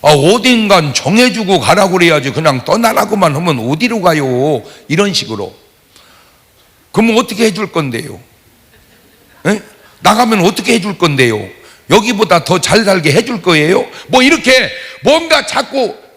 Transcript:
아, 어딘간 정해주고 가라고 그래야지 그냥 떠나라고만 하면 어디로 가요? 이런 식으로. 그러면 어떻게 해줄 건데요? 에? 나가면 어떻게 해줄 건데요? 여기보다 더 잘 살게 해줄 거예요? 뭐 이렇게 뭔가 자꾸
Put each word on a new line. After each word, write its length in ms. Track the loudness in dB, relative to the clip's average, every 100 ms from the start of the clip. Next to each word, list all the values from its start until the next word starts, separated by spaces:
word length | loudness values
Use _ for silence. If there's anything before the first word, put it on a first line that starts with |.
아, 80 | 4
어딘간 840 | 4 4 2 2 2 4 2 2
정해주고 640 | -4 0 2 2 0 0 0
가라고 320 | 2 2 2
그래야지 380 | 2 2 2 -2
그냥 320 | -2 0 -2
떠나라고만 720 | -2 0 0 0 -2 0 0
하면 360 | 0 -2 -2 -2
어디로 300 | -2 -2 0
가요? 640 | 0 0 0 -2 -2 -2 -6 -20 -6
이런 240 | -2 0
식으로. 420 | -2 -6 -10 -10 -14 _ _ _ _ _ _ _ _ _ _ _ _ _
그러면 260 | -2 2 2
어떻게 260 | -2 -2
해줄 280 | -2 -2 -6
건데요? 460 | -4 -4 -6 -10 -16 -20 _ _ _ _ _ _ _ _ _ _ _ -4
에? 140 | -4 -8 -20 _ _
나가면 440 | -2 0 0 2
어떻게 300 | 0 -2 -2
해줄 220 | -2 -2 -2
건데요? 500 | -2 2 0 0 -6 -16 -20 -20 _
여기보다 540 | 0 2 -2 2 0
더 160 | 0 -2
잘 240 | 2 0
살게 280 | 2 0 2
해줄 300 | 0 -2 -4
거예요? 440 | 0 0 2 0 -2 -12 -2
뭐 140 | 2
이렇게 480 | 2 2 2 2 0 -8 -16 -4
뭔가 440 | 0 0 2 -2 0
자꾸 500 | -6 -4 -2 -4 -6 -18